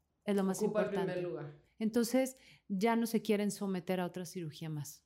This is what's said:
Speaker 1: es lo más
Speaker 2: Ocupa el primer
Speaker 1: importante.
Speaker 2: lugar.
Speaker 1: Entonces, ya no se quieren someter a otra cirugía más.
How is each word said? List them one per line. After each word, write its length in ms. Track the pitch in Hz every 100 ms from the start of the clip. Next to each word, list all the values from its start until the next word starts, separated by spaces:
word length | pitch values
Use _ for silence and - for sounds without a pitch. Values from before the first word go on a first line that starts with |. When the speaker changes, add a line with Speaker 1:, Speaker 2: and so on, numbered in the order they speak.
| _ _
Speaker 1:
es 120 | - 202
lo 80 |
más 180 | 190 185
Speaker 2:
Ocupa 200 | 208 214
el 60 | 202
primer 140 | 190 180 180
Speaker 1:
importante. 100 | 175
Speaker 2:
lugar. 300 | 151 147 - _ -
Speaker 1:
Entonces, 580 | 220 240 226 262 254 - - - -
ya 280 | 196 226 226
no 100 | 226
se 140 | 220
quieren 300 | 214 202 208
someter 500 | 196 196 185 180 185
a 60 | 175
otra 180 | 180 170
cirugía 420 | 190 160 - 160
más. 340 | 151 143 -